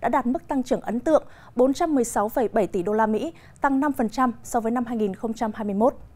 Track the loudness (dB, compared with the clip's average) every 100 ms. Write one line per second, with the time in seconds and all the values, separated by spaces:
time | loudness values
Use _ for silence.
0 | 0 0 0 -2 -2 -4 0 -2 -2 -4
1 | 4 2 2 -20 -14 2 2 4 2 2
2 | 0 0 -2 0 0 2 0 0 -2 2
3 | 2 2 -2 -8 -20 -4 0 2 0 0
4 | -2 2 0 0 -4 -2 0 -2 -2 -2
5 | -2 -2 -6 -4 -4 -4 -4 2 2 2
6 | -16